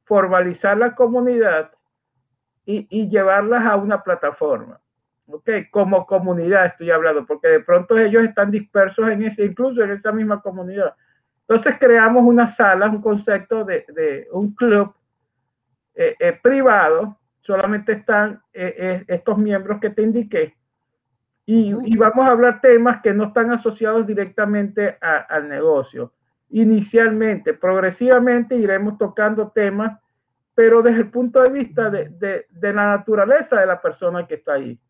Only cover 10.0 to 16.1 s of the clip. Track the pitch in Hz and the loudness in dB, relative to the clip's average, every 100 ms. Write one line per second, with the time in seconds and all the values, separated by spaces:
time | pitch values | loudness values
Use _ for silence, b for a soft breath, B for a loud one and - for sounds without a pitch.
10 | 214 220 214 202 202 185 180 202 175 - | -6 -4 -4 -6 -8 -12 -10 -6 -6 -6
11 | _ _ _ _ - 226 285 233 254 233 | _ _ _ _ -2 0 0 2 4 6
12 | 226 247 240 240 233 - 202 185 208 214 | 4 4 4 4 2 2 2 2 0 -2
13 | 214 208 214 196 - 226 196 165 - 156 | -2 -2 -2 -4 -4 -6 -4 -6 -6 -6
14 | 156 139 - 185 208 208 240 202 202 _ | -4 -6 -10 -8 -6 -2 2 2 0 _
15 | _ _ _ _ _ _ _ _ _ - | _ _ _ _ _ _ _ _ _ -4
16 | 165 | -4